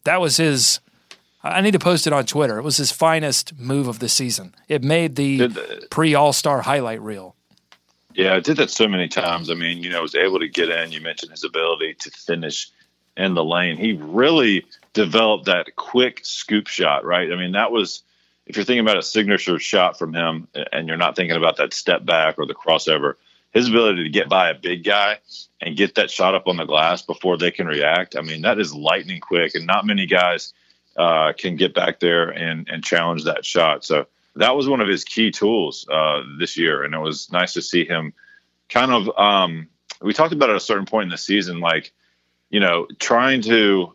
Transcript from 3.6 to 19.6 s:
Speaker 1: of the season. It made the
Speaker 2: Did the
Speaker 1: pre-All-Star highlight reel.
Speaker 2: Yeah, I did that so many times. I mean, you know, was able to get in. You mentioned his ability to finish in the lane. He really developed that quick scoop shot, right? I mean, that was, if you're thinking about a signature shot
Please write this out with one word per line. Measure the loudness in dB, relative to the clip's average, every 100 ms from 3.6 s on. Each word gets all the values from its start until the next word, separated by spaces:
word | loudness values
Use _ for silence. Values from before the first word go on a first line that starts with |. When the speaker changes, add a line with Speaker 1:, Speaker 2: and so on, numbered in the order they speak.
| -4 -2 -2
Speaker 1:
of | -4
the | -2
season. | -2 -2 -6 -8 _ _
It | -2
made | 2 2 0 0
the | 0 2
Speaker 2:
Did | 0
the | 0 -12 -14 -6
Speaker 1:
pre-All-Star | 0 4 4 4 2 0 0
highlight | 0 -2 -2 -6
reel. | -8 -12 -14 _ _ _ _ _ _ _ _
Speaker 2:
Yeah, | 0 2
I | 2
did | 2 0
that | 0
so | 2 2
many | 2 -2
times. | -2 -2 -4 -4
I |
mean, | -6 -4 -6
you | -6
know, | -6
was | -4
able | 2 2 2
to | -2
get | -2 0
in. | 0 -4
You | -8
mentioned | -10 -10 -12
his | -10
ability | -6 -2 -2 -2 -4 -8
to | -16
finish | -16 -6 -6 -4 -8 -12 _ _ _ _ -4
in | -2
the | 0
lane. | 0 0 -2 -2
He | -2
really | -4 -4 2 4 4 4 2 -2 -20 _
developed | -2 2 4 4 2 2
that | 0 -2 -10
quick | -2 2 2 0
scoop | -12 -12 -2 -2 -2
shot, | -2 0 0
right? | 0 0 0
I | -4
mean, | -2
that | 0 2
was, | 0 -2 -6 _ _ _ _ _
if | -6
you're | 0
thinking | 2
about | 4 2
a |
signature | 2 0 2 2 2
shot | -2